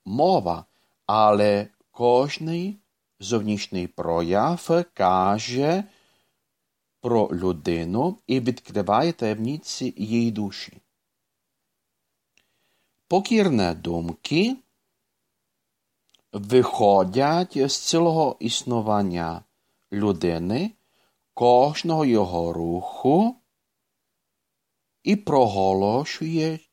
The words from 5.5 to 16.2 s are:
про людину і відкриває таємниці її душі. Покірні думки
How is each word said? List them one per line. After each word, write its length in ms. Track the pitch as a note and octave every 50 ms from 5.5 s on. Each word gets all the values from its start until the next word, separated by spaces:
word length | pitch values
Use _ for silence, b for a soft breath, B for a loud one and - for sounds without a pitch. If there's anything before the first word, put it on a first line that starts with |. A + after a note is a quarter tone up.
| A#2+ C3 C#3+ D3+ F3 F#3+ G3+ b b b b b b b b b b b _ _ _ _ _ _ _ _ _ _ _ _
про 280 | - A#2+ A#2+ A2+ G#2 -
людину 840 | - F2 F#2 F#2 F2 D2+ C#2+ F2 E2+ E2 E2 E2+ F#2+ A#2 C#3+ F3+ G#3 - _
і 140 | - B2+ C3+
відкриває 720 | A#2 B2+ A#2+ - _ - G2 G#2 F#2 F#2+ G#2 A#2 D3+ E3+
таємниці 840 | E3 - A#2+ G#2+ G#2+ G#2+ A2 B2 D3 D#3 - - - - C3 A#2+ -
її 340 | - G#2 G#2+ A2+ A#2 A#2 A#2
душі. 420 | G#2+ G#2+ G#2 G2 - - - - - - _ _ _ _ _ _ _ _ _ _ _ _ _ _ _ _ _ _ _ _ _ _ _ _ _ _ _ _ _ _ _ _ _ _ _ _ _ _ _ _ _ _ _ _ _ -
Покірні 640 | E3+ F#3+ G3+ - A#3 A3 G3 F#3 C3+ A2 F#2 F2 E2
думки 840 | E2 - F2 E2+ E2+ E2 E2+ - _ - - C#3+ E3 G#3 A#3+ C4+ C4+ _ _ _ _ _ _ _ _ _ _ _ _ _ _ _ _ _ _ _ _ _ _ _ _ _ _ _ _ _ _ _ _